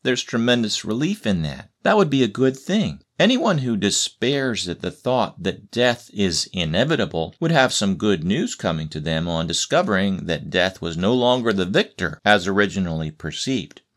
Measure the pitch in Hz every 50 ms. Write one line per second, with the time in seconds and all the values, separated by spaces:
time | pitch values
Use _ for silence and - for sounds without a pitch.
0 | - 131 123 123 - - - 117 113 123 123 120 113 104 - - - 95 110 120
1 | 151 180 202 - - 110 98 85 80 73 67 - - - _ _ - - 202 214
2 | 196 151 139 135 123 107 98 120 131 131 131 - - - 185 220 175 92 71 67
3 | _ _ _ - 175 226 262 247 330 233 180 147 127 123 113 98 98 101 - -
4 | - - - _ 113 127 143 139 135 127 110 95 92 90 82 - - 90 - -
5 | - 123 127 123 104 - - - 87 95 - - - - - 117 123 123 120 -
6 | - - - 104 101 92 82 76 - - - 92 85 78 80 98 131 156 165 110
7 | 101 76 85 82 80 92 - _ 165 160 165 143 131 123 - - 104 98 92 78
8 | 101 107 98 82 78 90 104 151 - 240 - - - 95 82 78 80 78 - 87
9 | 76 80 80 80 85 87 82 82 82 82 85 - - - 139 165 185 143 101 92
10 | 98 98 95 - - 85 85 78 - - - 90 90 92 - - - 85 80 85
11 | 92 104 123 127 120 123 123 127 117 113 104 98 90 90 107 180 208 - _ -
12 | 90 78 76 - - 101 104 101 85 98 98 101 104 95 82 98 92 87 82 80
13 | 78 78 78 - - 76 73 - - 139 135 110 78 71 - - - _ _